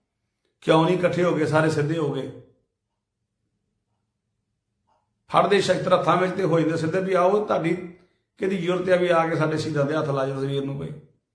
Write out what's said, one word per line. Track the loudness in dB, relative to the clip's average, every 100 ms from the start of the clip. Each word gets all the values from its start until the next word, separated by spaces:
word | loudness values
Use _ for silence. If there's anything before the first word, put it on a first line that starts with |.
| _ _ _ _ _ _
ਕਿਉਂ | 2 4
ਨਹੀਂ | 4 2
ਇਕੱਠੇ | 0 2
ਹੋ | 0 0
ਗਏ, | 2
ਸਾਰੇ | 2 2
ਸਿੱਧੇ | 0 -2 -2
ਹੋ | -2
ਗਏ? | -4 -8 -14 -20 _ _ _ _ _ _ _ _ _ _ _ _ _ _ _ _ _ _ _ _ _ _ _ _ _ _ _ _
ਫੜਦੇ | 0 2 2
ਸ਼ਸਤਰ | 2 0 2
ਹੱਥਾਂ | 0 2 2
ਵਿੱਚ | 0
ਤੇ | -2
ਹੋ | 0 2
ਜਾਂਦੇ | 0 -2
ਸਿੱਧੇ | -2 -2
ਵੀ | 0
ਆਓ, | 2 4 2
ਤੁਹਾਡੀ | 0 -2 0 -4 -6 -18 _ _ _ -6
ਕਿਹਦੀ | -4 -2
ਜ਼ਰੂਰਤ | -2 -2 0
ਆ | 2
ਵੀ | 2
ਆ | 2 2
ਕੇ | 0
ਸਾਡੇ | -2 -2
ਸ਼ਹੀਦਾਂ | -4 -2
ਦੇ | 0 -2
ਹੱਥ | -2
ਲਾ | -2 -2
ਜਾਓ | -4
ਤਸਵੀਰ | -4 -4
ਨੂੰ | -6 -8
ਕੋਈ? | -10 -12 -18 _ _